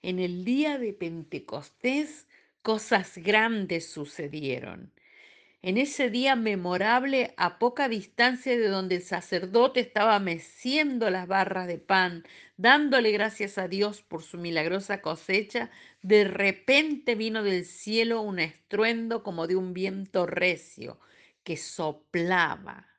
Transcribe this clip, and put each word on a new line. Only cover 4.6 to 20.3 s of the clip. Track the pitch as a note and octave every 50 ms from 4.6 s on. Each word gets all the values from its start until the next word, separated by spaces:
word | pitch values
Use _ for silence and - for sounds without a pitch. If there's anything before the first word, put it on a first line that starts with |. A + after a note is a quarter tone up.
| - - F2 - - - _ _ _ _ - - - - _ _ _ _ _ _ -
En | F#3 F#3+
ese | A#3 C#4 C#4+ - - C4+ A#3+
día | G#3 B3 C4 C4+ C4+
memorable, | A#3+ A3+ A3 G3+ F#3+ F3 F3 F3+ F3+ G3 G#3+ A#3+ B3+ C4 C#4 C4+ C4 A#3+ - -
a | - F3+ F3 - -
poca | A#3 B3 A#3+ - C#4+
distancia | B3+ A3+ G#3 F#3 - _ - A#3+ B3+ B3+ B3 - C4 B3
de | A#3+ A3+
donde | G3+ G3 F#3+ F#3+ F#3 F3+
el | F3+ F3+
sacerdote | - F#3+ F3 - - F#3+ F3 F#3+ F#3 G3 A#3 A#3+ C4+ C4 B3
estaba | A#3 - _ G#3 G#3 A3+ G#3+ G3+
meciendo | G3 F3+ E3 E3 - - - - - B3 C4+ D#4 D#4 C#4+ C4 A#3+ A3+ G#3
las | F#3 F#3 F3+
barras | F3+ F#3+ F#3+ F#3+ F#3 F#3 F#3 F#3
de | F3 E3+
pan, | D#3+ - - G3 F#3+ F#3 F3 F3 E3 E3 - - - - - _
dándole | - F#3 A#3 C4+ D4 D4+ C#4+ C4+ B3+ A#3 G#3+
gracias | G#3 G3+ G#3 A3 G#3+ - G#3 G3 - G3
a | F#3
Dios | E3+ F#3+ G3 G#3 G#3 G#3 -
por | _ _ - D#3+ D#3+
su | - - F3
milagrosa | F3 E3+ E3 D#3+ D3+ E3 F3+ G3 F#3+ - G3+ G3 -
cosecha, | D#3+ E3 D#3+ - - F#3 G3+ G#3 - - A#3+ A#3 A#3 - - - - _ _
de | - F#3 G#3+ G#3 G3+
repente | F#3+ F3+ - G3 G3 F#3+ - _ - C4+ C#4+ D#4 D#4 D4 - - A#3+ A#3
vino | G#3 A3 A3+ A3 A3+ G#3
del | G3+ F#3+ F3+ F3
cielo | - - - - G#3 A3 A3+ A#3 A#3 A#3 A3+ G#3+
un | G#3 F#3+ F3+
estruendo | D#3+ D#3+ - _ _ _ - G#3 A3 A3+ A#3 A3+ A3+ A3+ A#3 A3+
como | - G3+ F3 E3 E3
de | E3 F#3
un | F#3+ F#3 F#3 F3+
viento | F#3 F#3+ F#3+ F#3+ G3 F#3+ - - F#3 F3
recio, | F3